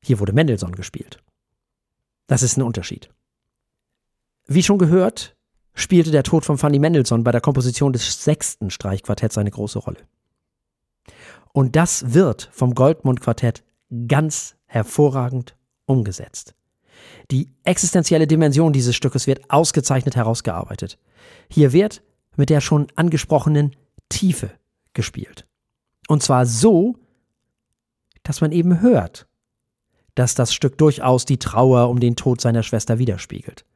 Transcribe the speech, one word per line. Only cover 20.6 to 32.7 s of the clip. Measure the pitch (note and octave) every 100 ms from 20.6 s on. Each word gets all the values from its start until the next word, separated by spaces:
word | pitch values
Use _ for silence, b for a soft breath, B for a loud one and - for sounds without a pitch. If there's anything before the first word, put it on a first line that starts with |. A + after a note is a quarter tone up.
| - G2 - - b b b b b
Hier | - C#3+
wird | C#3+ G#3 - _ _ _ -
mit | C#3
der | D3+
schon | - D3+ C#3+ -
angesprochenen | E3+ D#3 - D#3 - D3 D3 - _ _ _
Tiefe | - F#3+ - G2 - _ _ _
gespielt. | - G#2+ - - - _ _ _ _ _ _ -
Und | D3+
zwar | - B2+ B2
so, | A2+ G#3 F#3 G#3 A#3+ _ _ _ _ _ _ _ _ _ _ _ _
dass | - C#3+
man | D#3
eben | E3+ E3+ F3
hört, | A3+ F#3+ E2+ - _ _ _ _ _ _ _ _ _ -
dass | B2 -
das | A#2+
Stück | - C3+ -
durchaus | D#3 C#3 B2+ B2+ -
die | C3
Trauer | - G#2+ C3 B2 A#2+
um | B2
den | A#2+ A#2
Tod | - A#2+
seiner | A#2+ A#2
Schwester | A2